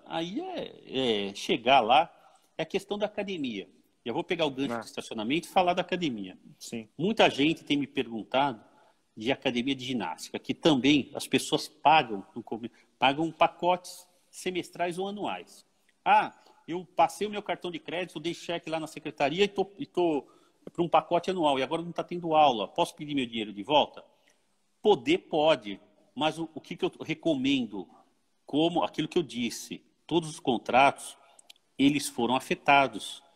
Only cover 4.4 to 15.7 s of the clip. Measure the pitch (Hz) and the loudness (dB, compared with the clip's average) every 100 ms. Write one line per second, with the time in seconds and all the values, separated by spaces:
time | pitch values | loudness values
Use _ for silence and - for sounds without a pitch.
4.4 | 156 131 135 117 107 - - 110 110 165 | -2 -2 -4 -4 -8 -12 -10 -6 -2 -4
5.4 | - 190 180 180 175 185 160 110 95 - | 0 2 2 0 -2 -2 -4 -4 -10 -16
6.4 | - - - 113 110 - 180 220 170 127 | -20 -20 -12 -12 -12 -4 -2 4 4 4
7.4 | 151 160 - 143 135 139 117 113 90 131 | 0 0 -2 -2 -2 -4 -4 -6 -2 0
8.4 | 147 107 - _ _ _ _ - 113 131 | 0 -2 -16 _ _ _ _ -8 -4 -2
9.4 | 135 120 131 131 127 120 85 76 - - | -2 -2 -2 -4 -4 -4 -6 -8 -10 -10
10.4 | - - 170 135 135 147 - - - - | -8 2 4 4 4 4 2 -8 -2 -2
11.4 | - 151 - _ 143 160 123 101 - 120 | 0 -4 -4 _ 4 4 2 -6 -10 -14
12.4 | - 113 117 _ _ - 127 143 165 - | -10 -10 -10 _ _ 0 0 2 -4 2
13.4 | 165 - 175 180 - - - _ _ - | 0 2 0 0 -4 -20 -20 _ _ -10
14.4 | 185 180 147 - 175 170 196 202 143 90 | -6 -6 -8 -6 -6 -4 -8 -6 -8 -8
15.4 | 87 - _ | -12 -20 _